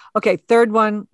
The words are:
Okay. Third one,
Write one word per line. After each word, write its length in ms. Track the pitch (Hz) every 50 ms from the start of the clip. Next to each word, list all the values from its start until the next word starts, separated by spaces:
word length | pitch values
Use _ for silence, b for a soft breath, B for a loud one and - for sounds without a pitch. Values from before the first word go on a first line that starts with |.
| b b b
Okay. 220 | 214 - 214 185
Third 340 | - - - 233 233 233 226
one, 380 | 208 220 214 214 214 208 - -